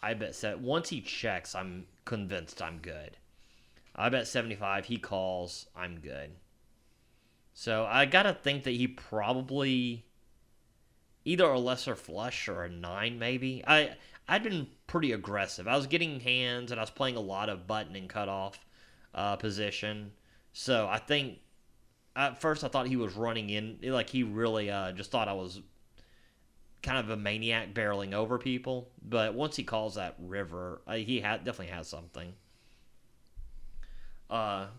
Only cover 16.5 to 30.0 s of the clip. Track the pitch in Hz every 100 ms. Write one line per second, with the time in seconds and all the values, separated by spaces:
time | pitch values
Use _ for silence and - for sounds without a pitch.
16.5 | 123 120 117 110 - 131 120 98 95 107
17.5 | 95 90 107 92 95 92 110 98 98 98
18.5 | - - - - - - - 101 98 110
19.5 | 98 104 - 107 107 104 - _ - -
20.5 | - - 120 104 107 - 147 135 90 -
21.5 | - - - - _ _ - 139 123 165
22.5 | 151 147 139 127 127 110 95 117 113 104
23.5 | 104 107 104 127 131 110 131 117 104 117
24.5 | 110 101 101 95 92 98 123 107 98 92
25.5 | 92 - - - - - - - _ _
26.5 | - - - - 131 107 110 104 107 113
27.5 | 113 101 104 107 101 98 101 110 120 127
28.5 | 123 131 127 120 - 110 117 110 113 151
29.5 | 147 104 113 107 101